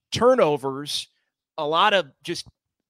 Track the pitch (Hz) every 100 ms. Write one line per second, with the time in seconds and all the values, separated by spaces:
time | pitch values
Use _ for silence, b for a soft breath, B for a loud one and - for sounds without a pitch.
0 | _ - 240 262 165 147 135 135 147 -
1 | - _ _ _ _ - 147 165 208 196
2 | 143 _ - 160 - _ _ _